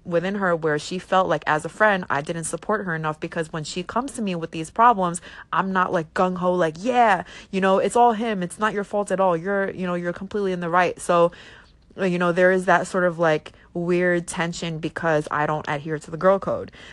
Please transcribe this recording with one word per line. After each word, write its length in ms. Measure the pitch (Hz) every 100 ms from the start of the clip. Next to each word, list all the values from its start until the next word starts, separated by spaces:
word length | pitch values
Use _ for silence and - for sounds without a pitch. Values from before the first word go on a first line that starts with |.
within 340 | - 170 180 202
her 200 | 190 170
where 220 | 156 147
she 200 | - 180
felt 300 | - 185 180
like, 160 | 151 -
as 200 | 151 160
a 20 |
friend, 380 | - 214 190 180
I 140 | 139
didn't 220 | 156 170
support 420 | 160 170 - 214 190
her 80 |
enough, 260 | 160 156 156
because 320 | 165 175 160
when 120 | 165
she 180 | 151 185
comes 300 | 180 - 269
to 100 | -
me 120 | 208
with 160 | 170 165
these 200 | 165 160
problems, 500 | - 233 208 180 170 - - -
I'm 220 | 165 190
not, 180 | 190 185
like, 220 | 175 160
gung-ho, 400 | - 185 180 180
like, 220 | 180 165 156
"Yeah, 460 | 220 247 226 185 - - -
you 100 | 190
know, 180 | 190 190
it's 180 | 202 240
all 160 | 240
him. 300 | 214 233 202
It's 160 | 175 -
not 140 | 214
your 100 | 202
fault 280 | 196 208 202
at 100 | 185
all. 160 | 190 170
You're, 340 | 180 202 196
you 140 | - 180
know, 60 |
you're 220 | 175 175
completely 380 | 170 196 208 196
in 80 | 180
the 100 | 175
right." 280 | 175 180 -
So, 340 | - 175 170 - - - - _ _ -
you 200 | 190 175
know, 140 | 175
there 180 | 170 180
is 140 | 185
that 220 | 185 175 185
sort 180 | 196
of, 140 | 180 165
like, 340 | 170 151 - - -
weird 520 | 175 170 180 180 175 175
tension 520 | - 165 170 170 160
because 500 | 160 - 165 151 151
I 140 | 147
don't 220 | 151 151 -
adhere 300 | 147 156 151
to 120 | 156
the 60 | 160
girl 220 | 185 196
code. 340 | 185 110 98 - -